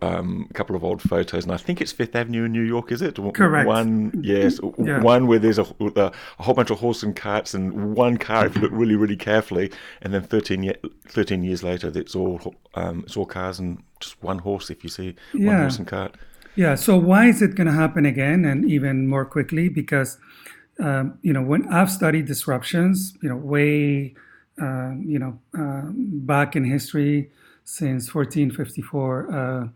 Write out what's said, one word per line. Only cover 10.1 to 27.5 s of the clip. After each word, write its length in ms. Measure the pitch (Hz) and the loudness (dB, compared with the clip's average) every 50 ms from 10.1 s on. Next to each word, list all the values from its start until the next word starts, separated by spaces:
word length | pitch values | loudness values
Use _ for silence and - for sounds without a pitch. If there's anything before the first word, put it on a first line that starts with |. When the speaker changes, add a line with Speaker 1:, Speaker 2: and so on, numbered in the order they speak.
| 98 | -4
Speaker 1:
then 100 | 98 95 | -4 -2
thirteen 400 | - - 107 - - 98 92 95 | 0 0 0 0 0 -2 -2 -2
ye-, 120 | 98 92 - - - - _ _ | -4 -4 -6 -10 -16 -16 _ _
thirteen 380 | - - 113 101 - 98 90 87 | -6 -2 -2 0 0 0 -2 -2
years 180 | 92 90 85 92 | -2 -4 -4 -4
later, 260 | 87 90 87 - 82 78 | -4 -4 -4 -4 -6 -6
it's 180 | 85 - - - | -6 -8 -6 -6
all 260 | 92 92 92 90 85 | -4 -4 -4 -4 -6
ho-, 160 | - - - _ _ _ - | -10 -12 -14 _ _ _ -8
um, 300 | 90 87 87 85 87 87 | -8 -6 -6 -6 -8 -10
it's 100 | - - | -8 -6
all 100 | 107 95 | -8 -6
cars 320 | - - 95 92 92 90 | -6 -6 -8 -8 -8 -8
and 240 | 92 92 87 85 - - _ _ - | -6 -8 -8 -8 -10 -14 _ _ -18
just 200 | - - - - | -18 -18 -16 -12
one 180 | - - 95 90 | -8 -6 -6 -6
horse, 300 | 87 101 101 95 - - | -4 -6 -6 -6 -6 -12
if 140 | 80 - - | -14 -12 -14
you 60 | 85 | -14
see 260 | - - 92 92 87 _ - - | -12 -10 -12 -12 -12 _ -16 -8
one 120 | - 202 202 | -2 0 2
Speaker 2:
Yeah. 180 | 208 208 180 | 4 4 4
Speaker 1:
horse 160 | 147 135 127 | 4 2 0
and 100 | 110 87 | -4 -6
cart. 280 | - 101 95 95 - - - - - - - - - - | -6 -6 -6 -6 -8 -10 -16 -20 -20 -20 -20 -18 -6 0
Speaker 2:
Yeah, 180 | 202 175 160 139 | 2 4 4 4
so 220 | - - - 190 | 2 4 6 6
why 300 | 185 165 180 185 208 233 | 6 8 8 8 8 10
is 140 | 240 220 - | 8 8 6
it 140 | 214 196 - | 4 2 4
gonna 160 | - 170 160 | 2 2 2
happen 340 | 147 160 160 151 156 175 147 | 4 4 2 2 4 4 2
again 380 | 143 123 139 135 143 160 185 170 | 2 2 2 0 2 4 4 4
and 260 | 143 139 139 - 262 | 4 2 2 2 2
even 380 | 156 139 135 139 135 131 135 | 2 2 2 0 0 0 0
more 160 | 135 139 139 135 | 0 0 0 -2
quickly? 460 | - - 156 131 - 165 156 170 185 | -2 -2 -2 -2 0 0 0 0 0
Because, 480 | - 160 - - 151 139 131 - - _ _ - - - - - - - _ _ _ | 0 -2 -2 0 0 0 0 0 -6 _ _ -20 -20 -20 -20 -20 -20 -20 _ _ _
um, 400 | - 196 147 139 135 131 143 - - | -4 -2 -2 0 0 -2 -4 -6 -2
you 100 | - 180 | 0 0
know, 100 | 135 135 | 2 2
when 280 | 127 131 151 202 - - | 2 2 0 0 0 2
I've 200 | 180 170 190 185 | 4 2 4 2
studied 360 | 190 - 185 160 156 160 147 | 2 0 0 2 2 2 0
disruptions, 880 | 127 139 - - - 131 123 123 - - 165 175 185 190 185 190 - - - - | -2 -6 -6 -2 -2 -2 -2 -2 -2 0 2 2 2 2 0 -2 -6 -10 -6 -6
you 60 | 139 | -6
know, 80 | 123 | -4
way, 760 | 127 147 139 147 147 147 147 147 147 147 143 143 139 139 131 - - - - _ _ _ _ - - | -4 -4 0 2 2 4 4 4 2 2 2 0 0 -2 -6 -12 -18 -20 -20 _ _ _ _ -10 -8
uh, 300 | 160 131 131 127 127 131 135 135 | -6 -4 -4 -4 -6 -6 -8 -8
you 200 | 190 160 147 135 | -6 -4 -4 -4
know, 200 | 131 131 113 120 _ _ - | -4 -6 -10 -12 _ _ -8
uh, 340 | 165 151 143 139 139 139 151 202 | -6 -6 -6 -6 -6 -8 -8 -6
back 640 | 269 247 202 170 143 135 127 143 143 143 139 - | -6 -6 -6 -6 -6 -2 0 2 2 2 0 0
in 80 | 151 131 | -2 0
history, 640 | 123 135 139 - - - 151 143 147 147 147 143 143 _ _ _ _ | 0 0 -2 -4 -4 -2 0 0 2 0 0 -2 -4 _ _ _ _